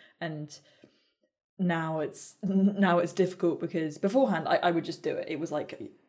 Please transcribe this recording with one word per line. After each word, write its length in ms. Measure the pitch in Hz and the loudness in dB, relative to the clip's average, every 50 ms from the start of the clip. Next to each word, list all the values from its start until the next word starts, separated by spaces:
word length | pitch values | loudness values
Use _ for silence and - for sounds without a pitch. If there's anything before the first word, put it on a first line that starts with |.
| - - _ - | -20 -20 _ -10
And 360 | 170 160 156 151 151 147 - - _ _ _ _ - - _ _ _ _ _ _ _ _ _ _ _ _ _ - | -8 -8 -8 -8 -10 -12 -14 -20 _ _ _ _ -20 -20 _ _ _ _ _ _ _ _ _ _ _ _ _ -2
now 400 | 190 175 165 165 160 160 160 156 | 0 0 0 0 0 -2 -2 -2
it's, 380 | 151 - - - - - - _ | -4 -4 -6 -10 -14 -14 -10 _
<laughs> 40 | - | -2
now 540 | 196 190 190 196 202 202 202 196 185 175 175 | 0 2 4 4 4 4 4 4 4 4 4
it's 120 | 175 170 | 2 0
difficult 480 | - - 185 180 - - - 170 156 - | 2 2 0 0 0 0 0 0 0 0
because 380 | 170 160 - 165 160 156 147 - | -4 -4 -2 -2 -4 -4 -4 -2
beforehand 480 | - 196 214 269 269 220 185 160 - - | 0 2 4 4 4 4 2 0 2 2
I, 80 | 175 | 2
I 140 | - - 180 | 2 4 2
would 140 | 170 165 151 | 2 0 -2
just 180 | 165 160 - | -4 -6 -6
do 80 | - 156 131 | -4 -4 -4
it. 100 | 131 127 - | -4 -4 -6
It 120 | 160 143 | -6 -6
was 100 | 165 - | -4 -4
like 300 | 151 147 - - - - 107 - - _ _ | -4 -4 -4 -6 -10 -12 -14 -14 -16 _ _